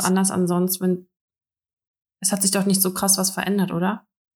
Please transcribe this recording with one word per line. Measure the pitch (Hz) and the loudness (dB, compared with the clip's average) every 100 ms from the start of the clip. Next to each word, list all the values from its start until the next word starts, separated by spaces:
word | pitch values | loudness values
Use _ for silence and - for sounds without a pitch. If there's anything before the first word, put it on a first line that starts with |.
| 185 | 2
anders | 185 190 | 2 2
ansonsten, | - 180 175 185 185 | 2 0 2 0 0
wenn, | 185 180 - _ _ _ _ _ _ _ _ _ _ - | 0 -2 -4 _ _ _ _ _ _ _ _ _ _ -6
es | - | -2
hat | 202 | 0
sich | 190 | 0
doch | 196 190 | 0 2
nicht | 190 | 2
so | 190 | 2
krass | 190 202 196 | 0 -4 -2
was | 190 | -4
verändert, | - - 202 180 | -2 -2 0 0
oder? | 170 180 214 _ _ _ | 0 -2 -4 _ _ _